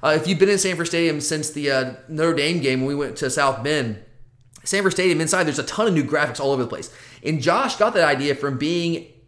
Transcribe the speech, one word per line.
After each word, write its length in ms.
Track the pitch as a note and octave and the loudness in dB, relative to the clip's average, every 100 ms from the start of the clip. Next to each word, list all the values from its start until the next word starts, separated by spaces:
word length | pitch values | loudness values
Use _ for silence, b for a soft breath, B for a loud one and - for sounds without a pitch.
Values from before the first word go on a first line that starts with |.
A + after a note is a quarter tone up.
uh, 120 | C3+ D#3 | 2 0
if 80 | D#3+ | 0
you've 100 | F#3+ | 2
been 120 | F#3+ | 4
in 80 | G3+ | 4
Sanford 280 | F#3+ F3 E3 | 0 -2 -2
Stadium 340 | E3+ E3 D3+ | 0 0 0
since 300 | C3+ D#3 D3+ | -4 -4 -4
the, 200 | - C#3+ | -4 0
uh, 220 | C3 B2+ - - | 0 -2 -6 -10
Notre 280 | D#3 E3 | -2 0
Dame 260 | C#3+ D3 F3 | 2 0 0
game 200 | C#3 C3 | 0 0
when 80 | C3 | 0
we 60 | |
went 220 | C#3+ C#3 A2 | -2 -4 -4
to 140 | C#3 | -4
South 340 | B2+ C#3 A2 | 0 0 0
Bend, 340 | C3 D3+ A#2+ G#2 - - - _ _ - | -2 0 -2 -6 -12 -20 -20 _ _ -14
Sanford 300 | - G3 F#3+ | -4 0 0
Stadium 280 | F3+ F3+ D#3+ | 2 2 2
inside, 240 | D#3+ F#3 | 2 0
there's 140 | E3 C#3+ | 0 -2
a 60 | |
ton 240 | - - A3 | -4 0 2
of 60 | |
new 100 | E3+ | 2
graphics 340 | C3 D3 D3 A2+ | 2 0 0 -2
all 140 | C#3 | -2
over 100 | C#3 | 0
the 60 | A#2+ | -2
place. 220 | - - B B B | -6 -12 B B B
And 180 | - D#3+ | -4 0
Josh 320 | C3 F#3 C4 | 2 2 0
got 200 | - G#3+ | 2 2
that 100 | G#3 | 4
idea 320 | D#3+ C#3 C#3+ C#3 | 2 2 0 0
from 200 | C#3+ B2+ | -2 -2
being 500 | D3 F3 E3+ E3 E3 - | -2 0 0 -4 -8 -20